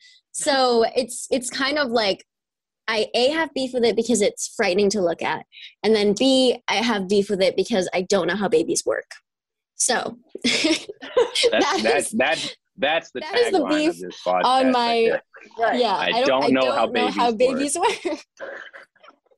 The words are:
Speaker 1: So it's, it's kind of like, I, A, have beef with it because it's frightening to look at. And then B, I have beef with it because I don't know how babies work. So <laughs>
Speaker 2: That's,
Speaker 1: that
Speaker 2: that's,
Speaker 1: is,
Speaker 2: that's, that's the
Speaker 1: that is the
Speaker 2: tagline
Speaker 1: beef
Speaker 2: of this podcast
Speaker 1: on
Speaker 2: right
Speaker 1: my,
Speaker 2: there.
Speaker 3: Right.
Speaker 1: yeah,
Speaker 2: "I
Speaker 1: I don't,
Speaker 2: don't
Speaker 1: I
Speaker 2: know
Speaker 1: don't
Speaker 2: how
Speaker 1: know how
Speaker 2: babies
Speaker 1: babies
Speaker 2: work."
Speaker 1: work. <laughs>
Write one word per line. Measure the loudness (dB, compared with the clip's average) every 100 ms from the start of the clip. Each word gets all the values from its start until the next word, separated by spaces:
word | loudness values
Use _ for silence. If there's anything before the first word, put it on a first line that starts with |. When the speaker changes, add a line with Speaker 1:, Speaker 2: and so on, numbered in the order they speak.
| -20 _ _
Speaker 1:
So | -6 0 2 4 4 2 0
it's, | -4 -8 -4
it's | -4 -4
kind | -4 -2 0
of | 0
like, | 0 0 -2 _ _ _ _ _ _ -4
I, | -2 -2
A, | 0 2
have | 0 -4
beef | -4 -4
with | 0
it | 0
because | 2 0 2
it's | 2 -2 -8 -2
frightening | 0 2 2
to | 2
look | -2 -2
at. | -4 -6 -8 -20 -20 _
And | 2
then | 2 2 2
B, | 4 4 4 0 -2
I | -2
have | 0 -2 0
beef | 0 0
with | 2
it | 2
because | 2 0 0 0
I | -4
don't | 0 0 0
know |
how | -2 2
babies | 2 2 -2
work. | -2 -4 -6 -18 _ _ _ _ _ -6
So | -2 -2 -4 -10 _ -6
<laughs> |
Speaker 2:
That's, | -4 0 0 -2 -4 -16 -4 0 0 0 0
Speaker 1:
that | 2 0 0
Speaker 2:
that's, | 0 0 -2
Speaker 1:
is, | -2
Speaker 2:
that's, | 0 -2 -4 -12 _ -4
that's | -2 -2 -4
the | -10
Speaker 1:
that | -4 0
is | 2
the | 2
Speaker 2:
tagline | 0 0
Speaker 1:
beef | 0
Speaker 2:
of | -2
this | -10 -6 -2
podcast | 0
Speaker 1:
on | 2 2 2
Speaker 2:
right |
Speaker 1:
my, | 2 2 2
Speaker 2:
there. | 2 0 -6 -20 -18 -4
Speaker 3:
Right. | 0 0
Speaker 1:
yeah, | 0
Speaker 2:
"I | 0 0
Speaker 1:
I |
don't, | 0 2
Speaker 2:
don't | 2
Speaker 1:
I | 2
Speaker 2:
know | 2
Speaker 1:
don't | 2 2
Speaker 2:
how | 0
Speaker 1:
know | 0 -2
how | 0 0
Speaker 2:
babies | 2 0 0 -4 0
Speaker 1:
babies | -2 -2
Speaker 2:
work." | -6 -8 -12 _
Speaker 1:
work. | -16
<laughs> | -14 -18 -20 -20 _ -20 _ _